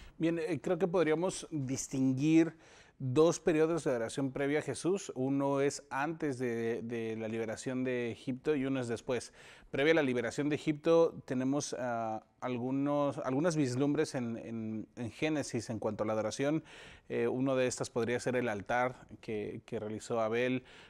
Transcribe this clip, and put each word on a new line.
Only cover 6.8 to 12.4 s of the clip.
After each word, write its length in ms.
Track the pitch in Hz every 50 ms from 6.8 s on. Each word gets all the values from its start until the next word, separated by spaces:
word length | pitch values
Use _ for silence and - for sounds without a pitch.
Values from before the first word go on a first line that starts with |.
de 340 | 113 117 120 117 113 113 110
la 120 | 110 117 110
liberación 560 | 110 113 113 110 113 - - 131 127 127 131
de 260 | 131 127 123 120 117
Egipto 440 | 107 - - - 127 127 - 156 156
y 100 | 139 131
uno 140 | 135 135 135
es 80 | 123 117
después. 440 | 117 107 - - 127 117 - - - - - - - - - -
Previa 220 | - 135 139 156
a 40 | 165
la 60 | 165
liberación 480 | 147 131 123 123 117 113 - - 143 147
de 60 | 151
Egipto 580 | - - 160 151 147 - 170 165 165 165 156 - - -
tenemos, 500 | - 135 127 127 131 139 147 143 - - -
ah, 460 | 127 123 120 117 113 110 110 107 - - _ _